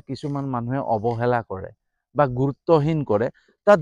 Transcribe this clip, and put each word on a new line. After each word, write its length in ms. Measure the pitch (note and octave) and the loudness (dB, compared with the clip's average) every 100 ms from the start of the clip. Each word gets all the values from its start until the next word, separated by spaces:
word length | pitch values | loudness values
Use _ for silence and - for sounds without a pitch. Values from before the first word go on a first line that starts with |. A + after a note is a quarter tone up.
কিছুমান 440 | - C3 D3 C#3+ C#3 | -8 -10 -6 -6 -4
মানুহে 340 | B2 A#2 C3+ - | -6 -4 -6 -2
অৱহেলা 540 | A2 A2+ A2+ A#2+ A#2+ | -2 -2 -2 0 -2
কৰে 260 | A2 F#2+ F#2 - _ _ _ C#3+ | -4 -12 -12 -18 _ _ _ 0
বা 100 | C#3+ | 0
গুৰুত্বহীন 720 | B2 C#3 C3 - D#3+ C#3+ D#3+ | 2 -2 -2 2 2 4 0
কৰে, 240 | C3+ G#2 B2+ - _ _ - | 0 0 0 -6 _ _ 4
তাত 120 | G3+ | 4